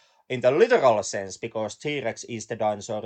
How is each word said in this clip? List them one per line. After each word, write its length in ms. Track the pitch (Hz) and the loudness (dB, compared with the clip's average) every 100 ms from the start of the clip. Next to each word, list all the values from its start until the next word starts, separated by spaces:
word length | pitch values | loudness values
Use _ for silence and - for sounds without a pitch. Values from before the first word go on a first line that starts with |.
| _ _ - | _ _ -8
in 120 | 127 | 0
the 100 | 123 | 4
literal 520 | 151 240 233 131 107 | 6 6 6 6 4
sense, 340 | 95 104 98 - | 0 -6 -6 -8
because 400 | 110 110 107 - | -8 -6 -6 -6
T-Rex 480 | 147 147 117 104 | -6 -4 -4 -6
is 220 | - 113 - | -10 -10 -8
the 100 | 113 | -4
dinosaur 460 | 107 104 101 107 | -2 -2 -6 -8